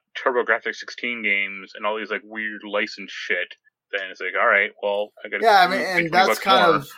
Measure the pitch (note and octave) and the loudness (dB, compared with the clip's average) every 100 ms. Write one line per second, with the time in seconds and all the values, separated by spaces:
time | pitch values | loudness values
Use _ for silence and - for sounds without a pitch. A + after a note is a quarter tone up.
0 | _ - C3+ B2 A2 A#2 A#2 - - - | _ -6 -2 0 2 0 -2 -8 -10 -10
1 | A#2+ A#2 G#2+ G2 G2 G2 F#2+ - G#2+ A2 | -8 -4 -2 -2 -2 -8 -16 -8 -4 -4
2 | G#2 G2+ G#2 A2 G#2+ G#2 G#2 G#2 G#2+ - | -4 -8 -8 -10 -8 -10 -6 -4 -4 -6
3 | G2 - - F2+ F2+ - _ _ _ G2+ | -14 -10 -4 -4 -4 -10 _ _ _ -8
4 | F#2+ F2+ F#2 F#2+ G#2 G2+ G#2 - G2+ G2+ | -6 -8 -6 0 4 4 2 -2 -2 -2
5 | G#2 - G#2+ G3+ A3 G3+ F3+ - E3 F3 | -4 -10 -8 0 4 6 6 2 -2 -2
6 | E3+ F3 G3 - G3 F#3+ F3 D3+ C#3 | 2 4 4 2 2 4 6 2 -2